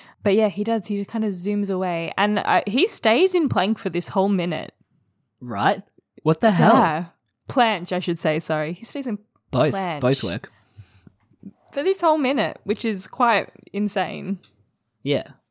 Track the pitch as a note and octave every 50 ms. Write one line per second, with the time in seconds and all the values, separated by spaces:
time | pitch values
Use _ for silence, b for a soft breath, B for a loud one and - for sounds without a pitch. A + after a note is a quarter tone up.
0 | B B B B B G#3 F#3+ A3 A3 G3+ D#3 F#3+ G#3 A3 A3+ A3 - - G#3 G3+
1 | G3+ - - A3+ A3 G#3 F#3+ F3 F3 G3+ G#3 G#3 G3+ F#3+ F#3+ F#3 F#3+ F3+ F3 E3
2 | E3 D#3+ - - G3+ G#3 G#3 G3+ - - F3 F3+ - - G3 C4 E4+ A4+ - -
3 | - A3 A3+ C4+ F#4 F#4 F#4 F4+ D#4+ B3 - F#3+ F#3 G3+ A3 - - F#3+ - F3
4 | E3+ - - G3 F#3+ G3+ G3+ F#3 F3 F3+ D#3+ - - - - _ _ _ _ _
5 | _ _ _ _ _ _ _ _ B2+ B2 A2+ G2 A2+ E3 G3+ A3 - _ _ _
6 | _ _ _ - - D#3 D#3+ - - A3 F#3+ E3+ - - - - G#3 E3 D3+ D#3+
7 | F3 - _ _ _ _ _ _ _ - - C4+ A#3+ A3 G#3+ E3+ F3 - F#3 F3+
8 | F3+ F3+ E3+ - - D#3+ D#3 E3 - - D#3+ D#3 D3+ D#3 F3 - A3+ - - C#4
9 | B3+ B3+ G#3 - _ _ _ _ _ _ - B2 C#3 D3+ B2 G3 F#3+ F3+ D#3 C#3+
10 | C#3 B2 C3+ - - F#2+ F2 - - - _ b b b b b G2 b b b
11 | b b _ _ _ _ _ _ - G3 - _ _ _ - C#4 D4 F#4 G4 G4
12 | F4+ D#4+ D#4 D#4 C#4 B3+ D4 C4+ F#3 D3+ - - - F3+ A3 - - A3+ G#3 F#3
13 | - - - - B3+ A#3 A3 F#3 - - - - - - - G3+ G#3 G3+ - G3
14 | F3+ - - - C#3 E3 G3 F3 _ _ _ _ _ _ _ _ _ _ _ _
15 | - C#3+ C#3+ A2 - - - _ _ _